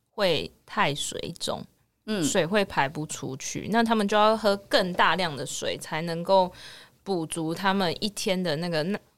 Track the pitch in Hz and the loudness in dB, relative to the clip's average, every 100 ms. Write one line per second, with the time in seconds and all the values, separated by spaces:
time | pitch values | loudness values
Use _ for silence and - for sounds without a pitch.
0 | _ - 190 147 85 - - - 175 143 | _ -2 2 2 -2 -10 -8 0 0 0
1 | - - - 165 - - - _ _ _ | -6 -6 -8 -8 -6 -6 -10 _ _ _
2 | - 214 147 190 160 208 196 - 139 156 | -6 -2 2 2 2 2 0 0 -2 -2
3 | 156 - 135 135 - - - 220 226 226 | -8 -8 -8 -8 -8 -8 0 2 2 2
4 | 202 214 214 220 214 202 - 262 185 175 | 2 4 4 4 2 0 0 0 2 4
5 | 196 170 175 135 131 - 110 90 - 156 | 4 4 0 -4 -8 -6 -4 -6 -6 -6
6 | 170 165 175 190 180 - - - - _ | -4 -6 4 4 4 -2 -18 -20 -20 _
7 | - 180 156 170 160 165 190 196 180 - | -4 -2 -2 -4 -4 0 0 2 0 -2
8 | 208 - 214 185 175 151 175 160 160 208 | -4 -4 -2 0 0 -2 -2 -2 -2 -4
9 | - | -8